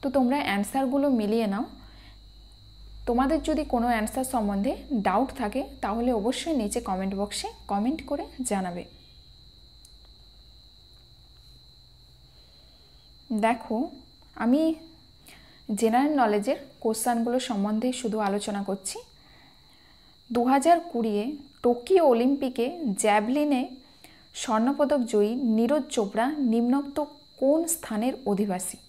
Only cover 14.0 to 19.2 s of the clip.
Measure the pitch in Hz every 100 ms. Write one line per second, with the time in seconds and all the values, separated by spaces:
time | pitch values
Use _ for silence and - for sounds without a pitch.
14 | - - - - 226 269 320 320 - -
15 | - - - - - - - 202 226 233
16 | 285 294 233 208 202 294 - - 226 220
17 | - 233 226 247 247 214 202 214 247 254
18 | 233 214 208 202 202 202 196 196 - 440
19 | 494 -